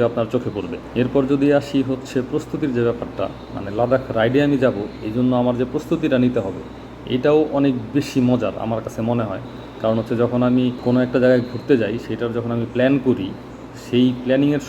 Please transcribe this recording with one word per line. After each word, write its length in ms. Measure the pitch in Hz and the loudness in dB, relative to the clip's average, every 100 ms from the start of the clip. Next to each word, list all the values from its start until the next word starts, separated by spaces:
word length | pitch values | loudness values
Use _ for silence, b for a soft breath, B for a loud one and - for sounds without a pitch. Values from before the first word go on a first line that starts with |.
| 117 | 2
আপনার 160 | 117 113 | 0 -2
চোখে 180 | 123 123 | -2 -2
পড়বে। 220 | 98 87 87 - | -6 -6 -8 -4
এরপর 280 | 117 123 139 135 | -2 2 2 2
যদি 140 | 143 143 | 2 4
আসি 260 | 143 139 135 | 2 2 0
হচ্ছে 340 | 131 131 131 135 127 | 0 -4 -4 -4 -2
প্রস্তুতির 420 | 147 - 170 147 120 | -4 -4 -4 -2 0
যে 60 | 117 | 0
ব্যাপারটা, 360 | 117 113 - 98 - - | 0 -6 -6 -6 -8 -12
মানে 140 | 117 98 104 | -10 -6 -2
লাদাখ 240 | 120 127 - 113 | 0 0 0 0
রাইডে 200 | 113 131 | 2 4
আমি 140 | 147 139 | 2 4
যাব, 180 | 127 101 101 - 110 | 2 0 -4 -8 -6
এই 60 | 110 | 0
জন্য 140 | 127 123 | 2 2
আমার 120 | 123 120 | 2 0
যে 60 | 123 | -2
প্রস্তুতিটা 440 | 147 - 156 151 131 | -4 -4 -2 2 2
নিতে 220 | 123 120 | 2 0
হবে, 220 | - - - - - - - | -2 -6 -12 -16 -16 -14 -4
এটাও 320 | 127 147 151 151 | 0 4 4 4
অনেক 220 | 143 139 123 110 | 2 2 0 -2
বেশি 240 | 135 143 135 | -2 0 2
মজার 340 | 123 123 104 - | 2 2 0 -4
আমার 160 | 110 113 | -4 -4
কাছে 160 | 113 - | -4 -4
মনে 220 | 113 120 107 | -2 0 -2
হয়। 140 | 95 - - - - | -6 -10 -14 -14 -4
কারণ 160 | 113 113 | 0 0
হচ্ছে 160 | 110 117 | 0 0
যখন 240 | 120 123 | 2 2
আমি 220 | 123 127 127 123 | 2 4 2 0
কোনো 140 | - 123 | 0 2
একটা 180 | 123 131 | 2 4
জায়গায় 200 | 127 127 117 | 6 4 2
ঘুরতে 240 | 110 120 135 | -4 2 2
যাই, 180 | 104 117 - | 2 -2 -6
সেটার 260 | 110 117 | -4 -4
যখন 180 | 117 117 117 | -4 -4 -4
আমি 100 | 113 | -2
প্ল্যান 200 | 113 127 139 131 | 2 4 4 2
করি, 220 | 120 95 - - - - - - | 0 -2 -8 -14 -16 -16 -16 0
সেই 160 | 120 127 123 | 4 4 2
প্ল্যানিংয়ের 420 | 123 131 143 147 | 0 2 4 2